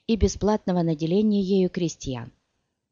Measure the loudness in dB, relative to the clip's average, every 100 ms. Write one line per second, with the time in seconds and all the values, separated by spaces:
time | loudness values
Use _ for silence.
0 | -4 2 2 2 0 0 0 0 0 0
1 | 0 2 2 2 2 2 2 0 -4 -4
2 | -8 -8 -10 -18 _ _ _ _ _